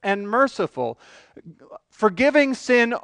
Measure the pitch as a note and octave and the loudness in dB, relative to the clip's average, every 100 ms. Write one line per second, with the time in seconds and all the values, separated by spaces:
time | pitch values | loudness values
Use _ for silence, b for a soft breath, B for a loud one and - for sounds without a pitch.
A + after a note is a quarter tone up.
0 | G3 G3+ G3+ A3+ C4+ - E3+ - B2 A#2 | -4 -4 -2 0 0 -2 -6 -4 -8 -8
1 | b b b b E3 D#3 - - _ _ | b b b b -20 -20 -20 -20 _ _
2 | G#3+ F3+ C4+ D4 C#4 B3+ - B3 A#3 A#3+ | -2 2 2 4 2 -2 0 2 2 -2